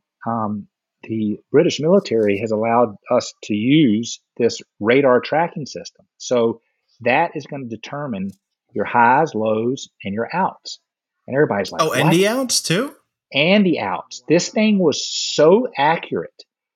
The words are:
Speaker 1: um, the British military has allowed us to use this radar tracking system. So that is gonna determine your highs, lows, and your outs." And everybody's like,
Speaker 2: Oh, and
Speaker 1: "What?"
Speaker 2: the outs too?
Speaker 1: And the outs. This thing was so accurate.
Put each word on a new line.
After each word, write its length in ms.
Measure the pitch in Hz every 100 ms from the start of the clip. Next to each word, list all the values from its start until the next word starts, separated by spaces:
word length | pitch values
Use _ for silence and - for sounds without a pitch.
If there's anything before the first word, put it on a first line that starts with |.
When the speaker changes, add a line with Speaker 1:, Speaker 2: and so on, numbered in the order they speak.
| _ _ -
Speaker 1:
um, 400 | 117 107 104 101 _ _ _
the 360 | - 110 107 104 _
British 280 | 135 170 -
military 580 | 151 196 190 113 107 101
has 140 | 117
allowed 440 | 107 113 120 117 101 -
us 240 | 123 - - -
to 80 | 104
use 640 | 117 151 139 104 117 - _ -
this 240 | 117 - - -
radar 400 | 104 131 135 123
tracking 440 | - 143 170 - 135
system. 400 | 87 85 _ _ -
So 420 | - 123 117 113 _ _ _ -
that 300 | 117 135 170 160
is 120 | 135
gonna 180 | 143 127
determine 640 | 110 - 143 147 101 98 - _ _ _
your 120 | 107 101
highs, 480 | 120 117 131 160 107
lows, 540 | 110 110 117 135 - _ 101
and 80 |
your 160 | 101 113
outs." 460 | 170 185 - - - _ _ _ _ -
And 80 | 131
everybody's 360 | 143 101 95
like, 100 | -
Speaker 2:
Oh, 80 | 160
and 140 | 131 156
Speaker 1:
"What?" 60 |
Speaker 2:
the 160 | 165 202
outs 320 | 247 262 -
too? 340 | - 170 277 - _ _ _
Speaker 1:
And 320 | 135 156 208 185
the 140 | 135
outs. 420 | 101 85 - - -
This 180 | 160 -
thing 300 | 226 214 202
was 260 | 170 123 -
so 600 | - - - 151 202 254 -
accurate. 640 | 143 170 - 101 82 _ - _ _